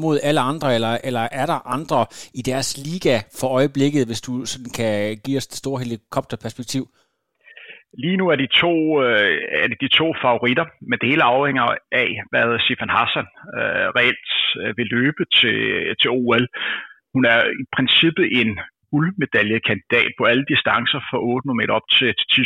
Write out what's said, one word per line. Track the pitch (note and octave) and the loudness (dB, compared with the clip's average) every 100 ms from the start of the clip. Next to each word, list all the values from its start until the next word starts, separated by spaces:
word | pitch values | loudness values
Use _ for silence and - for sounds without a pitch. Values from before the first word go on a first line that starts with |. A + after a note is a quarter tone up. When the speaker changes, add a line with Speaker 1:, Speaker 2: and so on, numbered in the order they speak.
Speaker 1:
mod | D#3+ D3 C#3+ | 0 0 2
alle | D3+ B2 | 2 0
andre, | D#3+ C#3+ A#2 | -2 0 0
eller, | A2+ A#2 C3+ | 0 -2 -2
eller | A#2+ A2+ C#3+ | -4 -4 -4
er | D3 | -2
der | D3 B2+ B2+ | -4 -4 -6
andre | D#3+ C#3 A2+ - - C3 | -2 0 0 -4 -16 -8
i | B2 | -2
deres | C3 C3+ C#3 C#3+ | -2 -2 -6 -8
liga | F3+ D#3+ A#2 - - | -2 2 0 -2 -6
for | C3 B2+ | -2 2
øjeblikket, | C#3+ C#3 C#3 D3 A2+ | 2 2 2 2 -2
hvis | A#2 - | -4 -6
du | B2 - | -8 -6
sådan | C3 A#2+ - | -10 -10 -4
kan | A2+ G#2 G#2 A2 C3+ | -2 0 -2 -4 -4
give | C3+ | -4
os | - | -4
det | - | -10
store | C3+ C3 | -6 -6
helikopterperspektiv? | A#2+ A2+ - C3+ - A#2+ A2+ - A#2+ C3+ - _ _ _ _ _ _ - - - _ - | -6 -8 -4 -4 -4 -8 -10 -12 -6 -6 -6 _ _ _ _ _ _ -20 -20 -20 _ -6
Speaker 2:
Lige | D3+ F#3+ | -2 0
nu | F#3 | 2
er | C#3+ | 2
de | C3+ - | 2 2
to, | F3 E3 D#3 D3+ | 2 2 2 2
øh, | B2 G#2+ G2+ D#2 - D2+ | 4 4 4 2 -2 -2
er | F#2+ | -2
det | A2+ C3+ | -2 0
de | - | 2
to | D#3+ - | 0 0
favoritter, | C3 A#2 B2 B2+ D#3+ - - | 0 2 2 0 -2 -8 -6
men | A#2+ | -2
det | A#2 | 0
hele | D3+ B2+ | 2 4
afhænger | B2+ C#3+ C3 A#2+ - - B2 | 4 2 2 0 -2 -2 0
af, | A#2+ G#2+ G2+ | 0 -2 -4
hvad | B2 A#2 A#2 - | 0 2 2 0
Sifan | B2 A2+ A2 | -2 0 0
Hassan, | A2+ D3+ - - F3+ A#2 | 0 -2 -6 -12 -12 -6
øh, | A2 F#2 F#2+ A#2+ | -2 -2 0 2
reelt, | B2 A#2 - - - - | 2 0 -4 -2 -2 -2
øh, | G#2 A2 | -4 -4
vil | A2+ A#2+ | -2 0
løbe | C3 - - - | 0 -2 0 2
til, | A#2+ A2 A2 F#2+ E2+ - | 2 2 0 -2 -2 -2
til | - B2+ | 0 0
O | A#2+ A#2 | 2 2
L. | B2+ - - - - - _ | 0 -4 -6 -8 -10 -20 _
Hun | C3 A#2+ | 0 4
er | A#2 A2+ B2+ | 4 2 -2
i | C3 - | -6 -2
princippet | B2+ - D#3+ D#3+ C3 A#2+ | 2 4 2 2 0 2
en | A2+ F#2 - _ - D3 | 0 -2 -10 _ -4 0
guldmedaljekandidat | E3 G3 C3+ A2 G#2 A2 - G2 - A#2+ A2 - | 0 -2 -2 0 2 0 0 -2 0 0 0 2
på | A2+ | 2
alle | B2 C#3+ | 2 2
distancer | C#3 - G#2+ A#2 C#3+ - | 0 2 0 0 -4 -4
fra | A#2+ A#2 | -4 -2
otte | B2+ | -2
hundrede | C#3 A#2 | -2 -2
meter | G#2+ G#2+ | 0 -2
op | - - | 2 2
til, | B2+ - | 2 0
til | - | 0
ti | D3 | 2